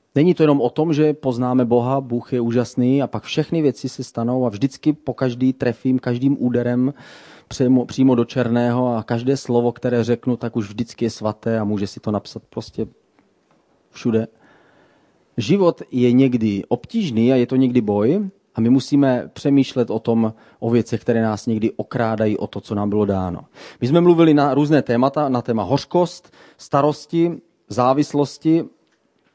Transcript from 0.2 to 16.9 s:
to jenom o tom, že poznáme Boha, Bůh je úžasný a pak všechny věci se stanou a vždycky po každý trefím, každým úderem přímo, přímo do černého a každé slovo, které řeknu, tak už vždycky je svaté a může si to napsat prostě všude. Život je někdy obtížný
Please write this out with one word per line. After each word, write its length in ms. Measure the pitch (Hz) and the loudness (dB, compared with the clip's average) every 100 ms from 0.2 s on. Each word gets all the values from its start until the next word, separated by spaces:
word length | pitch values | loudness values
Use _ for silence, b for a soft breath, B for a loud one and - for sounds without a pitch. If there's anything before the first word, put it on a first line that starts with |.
| 175 | 2
to 100 | 175 | 4
jenom 180 | 156 139 | 4 4
o 80 | 120 | 0
tom, 240 | - 165 | 0 0
že 200 | 147 151 | 2 0
poznáme 520 | 147 135 120 127 127 120 | 0 -4 -2 0 2 2
Boha, 360 | 120 123 135 | 2 2 -2
Bůh 320 | 131 120 - | -4 -8 -4
je 80 | 123 | -4
úžasný 600 | 117 120 117 - 123 139 | 0 0 -2 0 0 2
a 60 | 123 | -2
pak 160 | 107 | -6
všechny 380 | - - 151 165 | -4 -4 -2 0
věci 280 | 147 - 127 | 0 -2 -10
se 140 | - | -10
stanou 420 | 123 - 117 127 123 | -10 -6 -2 -2 -2
a 40 | |
vždycky 440 | 101 139 - 151 | -2 -4 -2 -4
po 200 | 147 - | -4 -8
každý 400 | - 127 120 127 | -4 -4 0 -2
trefím, 460 | 131 123 117 131 127 | 0 -4 -2 -2 -2
každým 380 | 127 120 139 143 | -2 -2 0 0
úderem 540 | 123 120 120 123 131 143 B B B B _ | 0 0 -2 0 -2 -4 B B B B _
přímo, 380 | - 127 127 117 | -2 2 2 2
přímo 300 | - 131 120 | 0 2 2
do 100 | 117 | 0
černého 680 | 131 117 120 120 120 127 117 | -2 0 0 0 0 -2 -2
a 80 | |
každé 340 | 113 117 123 135 | -4 -4 -2 -4
slovo, 340 | - 120 120 | 0 0 0
které 320 | - 127 120 | -2 -2 0
řeknu, 340 | 113 117 - 120 | 0 -2 -2 -4
tak 180 | 117 117 | -4 -6
už 120 | 101 | -6
vždycky 380 | 104 117 - 117 | -8 -8 -4 -4
je 40 | |
svaté 500 | - 107 - 113 113 | -2 -6 -4 -4 -2
a 40 | |
může 240 | 104 104 101 | -2 -4 -4
si 120 | - | -6
to 120 | - | -6
napsat 320 | 101 - - - | -6 -6 -18 -12
prostě 380 | - - - 110 _ _ _ _ _ _ _ _ _ _ | -12 -10 -10 -10 _ _ _ _ _ _ _ _ _ _
všude. 380 | - 123 110 113 _ b b b b b b b b _ - | -6 -2 0 -2 _ b b b b b b b b _ -8
Život 440 | 107 202 175 - - | 0 2 2 0 -8
je 200 | 131 123 | 0 4
někdy 520 | 123 135 123 110 98 - | 4 4 2 0 -2 -4
obtížný 680 | 117 - | -6 -4